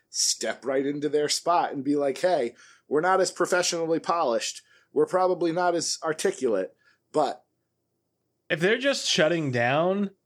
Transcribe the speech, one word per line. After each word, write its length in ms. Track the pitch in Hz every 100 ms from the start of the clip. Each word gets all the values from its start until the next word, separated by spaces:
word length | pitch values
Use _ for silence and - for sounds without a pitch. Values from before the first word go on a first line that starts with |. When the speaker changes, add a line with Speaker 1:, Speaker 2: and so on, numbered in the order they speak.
| _
Speaker 1:
step 540 | - - - 110 107 120
right 200 | 135 139
into 240 | 147 147
their 180 | 147 147
spot 420 | - 165 175 139
and 100 | 143
be 120 | 131 147
like, 240 | 143 131
"Hey, 340 | 180 165 117 - - - _
we're 140 | 147
not 180 | 180 185
as 100 | 180
professionally 680 | - - 180 175 170 165 160
polished. 640 | 165 170 147 113 - - _ _ _
We're 140 | 143 151
probably 440 | 185 185 175 170
not 220 | 165 180 170
as 220 | - -
articulate, 680 | 156 156 196 - 123 98 92 - _ _ _
but" 320 | 156 127 - _ _ _ _ _ _ _ _ _ _ _
Speaker 2:
If 80 | 160
they're 180 | 180 247
just 300 | 277 262 -
shutting 420 | - 156 170 147
down, 600 | 120 120 143 175 196 196 -